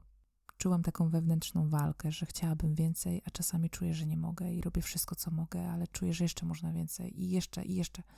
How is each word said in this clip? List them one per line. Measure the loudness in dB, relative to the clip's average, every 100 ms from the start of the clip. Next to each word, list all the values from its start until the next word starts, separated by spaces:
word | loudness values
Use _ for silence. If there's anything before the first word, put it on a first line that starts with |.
| -4 _ _ _ _ -2
czułam | 2 4
taką | 2 2 4
wewnętrzną | 4 4 4 2 2 4
walkę, | 4 2 0 -4
że | -4 -6
chciałabym | -2 -2 2 2 2
więcej, | 2 2 -2 -2 -4
a |
czasami | -4 -2 2 0
czuję, | 0 -2
że | 0 0
nie | 0
mogę | -2 -2 -2
i | -2
robię | 0 0
wszystko, | -2 -4 -4 -4
co | -2
mogę, | -2 -2 -2 -2
ale | -2 -4
czuję, | -2 0
że | 2 2
jeszcze | 0 -4
można | -4 -2
więcej | -2 -2 -4 -8 -4
i | 0
jeszcze, | 0 0 -6
i | -4 -2
jeszcze, | -2 -4 -16